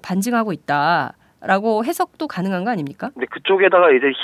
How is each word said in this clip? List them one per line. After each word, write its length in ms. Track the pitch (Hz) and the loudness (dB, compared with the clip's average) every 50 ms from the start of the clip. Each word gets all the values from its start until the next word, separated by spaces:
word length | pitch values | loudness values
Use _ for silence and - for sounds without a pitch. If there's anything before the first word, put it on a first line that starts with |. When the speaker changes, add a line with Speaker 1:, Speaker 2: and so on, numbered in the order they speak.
| - | -6
Speaker 1:
반증하고 480 | - 185 185 196 240 240 233 226 214 175 | -4 -2 -2 -2 0 0 -2 -2 -2 -4
있다라고 1300 | 147 _ - 143 147 143 160 175 160 135 120 - _ _ _ _ _ - - 190 196 208 226 220 208 226 | -8 _ -2 0 0 2 2 0 0 -2 -4 -8 _ _ _ _ _ -2 0 0 0 2 0 0 0 0
해석도 440 | 254 339 - 370 349 _ - 214 196 | -2 -2 -4 -4 -6 _ -10 -10 -8
가능한 360 | - - 175 196 190 180 180 | -6 -6 -4 -4 -4 -4 -4
거 60 | 226 | -4
아닙니까? 400 | 247 185 147 139 - - - 254 - | -4 -4 -6 -8 -10 -10 -12 -10 -8
Speaker 2:
근데 120 | - - | -8 -10
그쪽에다가 640 | - - - - - 190 190 190 185 180 180 180 165 | -8 -8 -6 -2 0 2 4 4 4 6 6 6 6
이제 220 | 139 127 127 139 131 - | 6 4 4 0 -2 -2